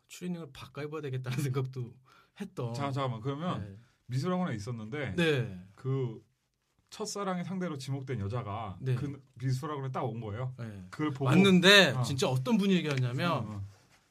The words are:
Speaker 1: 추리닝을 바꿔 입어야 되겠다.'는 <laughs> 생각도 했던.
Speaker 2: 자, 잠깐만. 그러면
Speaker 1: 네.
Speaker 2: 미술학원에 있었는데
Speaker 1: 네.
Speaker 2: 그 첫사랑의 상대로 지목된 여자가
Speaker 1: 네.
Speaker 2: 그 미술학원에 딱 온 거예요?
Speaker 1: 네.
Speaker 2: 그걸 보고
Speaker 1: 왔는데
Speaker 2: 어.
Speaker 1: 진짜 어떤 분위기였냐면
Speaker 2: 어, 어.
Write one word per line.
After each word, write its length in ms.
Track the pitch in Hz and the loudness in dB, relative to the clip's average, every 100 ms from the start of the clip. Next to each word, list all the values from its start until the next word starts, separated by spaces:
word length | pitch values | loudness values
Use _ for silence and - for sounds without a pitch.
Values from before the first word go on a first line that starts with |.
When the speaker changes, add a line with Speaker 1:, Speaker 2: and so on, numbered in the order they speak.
| _ | _
Speaker 1:
추리닝을 400 | - 180 170 156 | -12 -8 -8 -10
바꿔 300 | - - - | -16 -16 -10
입어야 180 | 147 156 | -8 -8
되겠다.'는 340 | 143 127 127 127 | -6 -6 -4 -4
<laughs> 160 | 143 | -2
생각도 400 | 131 131 127 113 - _ - _ - | -2 -4 -6 -10 -12 _ -20 _ -12
했던. 340 | 196 - 120 | -12 -6 -6
Speaker 2:
자, 160 | 120 143 | -4 -4
잠깐만. 300 | 135 131 113 | -2 -2 -4
그러면 400 | 120 139 175 120 | -6 -4 -4 -6
Speaker 1:
네. 160 | 98 101 - _ - | -8 -14 -20 _ -8
Speaker 2:
미술학원에 480 | 127 175 180 180 110 | -4 -2 -2 -2 -4
있었는데 580 | 104 117 107 147 127 | -6 -8 -8 -6 -4
Speaker 1:
네. 460 | 95 165 139 107 92 95 - | 0 2 2 0 -6 -16 -10
Speaker 2:
그 440 | 131 135 120 - - _ _ _ _ _ _ | -4 -2 -4 -6 -16 _ _ _ _ _ _
첫사랑의 540 | - 208 202 190 180 | -10 -8 -4 -4 -4
상대로 320 | 175 190 180 143 | -4 -4 -4 -6
지목된 400 | 131 139 131 117 | -6 -6 -4 -4
여자가 560 | 98 120 101 104 107 85 | -4 -4 -4 -6 -8 -6
Speaker 1:
네. 140 | 131 127 | -2 -2
Speaker 2:
그 260 | 139 - - | -2 -8 -14
미술학원에 580 | - 131 127 151 151 135 | -6 -2 -2 -2 -6 -6
딱 120 | 151 | -4
온 160 | 131 113 | -4 -4
거예요? 340 | 110 107 131 127 | -6 -6 -6 -6
Speaker 1:
네. 280 | 113 101 92 | -10 -10 -12
Speaker 2:
그걸 200 | - 151 | -4 -2
보고 140 | 135 135 | 0 6
Speaker 1:
왔는데 640 | 170 196 180 175 202 165 | 8 8 8 10 10 10
Speaker 2:
어. 100 | 120 | 4
Speaker 1:
진짜 260 | 123 131 175 | 0 0 2
어떤 280 | 127 131 220 | 2 2 2
분위기였냐면 720 | 196 180 151 135 123 131 175 | 4 4 2 0 0 0 0
Speaker 2:
어, 140 | 151 104 | 0 -2
어. 220 | 104 98 - _ _ _ | -8 -10 -14 _ _ _